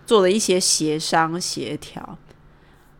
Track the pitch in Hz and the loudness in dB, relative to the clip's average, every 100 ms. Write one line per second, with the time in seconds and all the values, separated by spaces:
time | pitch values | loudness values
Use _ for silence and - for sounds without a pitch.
0 | - 220 185 214 - 185 - - 156 156 | 2 4 6 2 2 2 2 0 0 -2
1 | - 170 160 170 - - 120 151 - - | 0 0 0 -2 -6 -8 -8 -10 -12 -16
2 | - - - - - - _ _ _ _ | -16 -18 -20 -20 -20 -20 _ _ _ _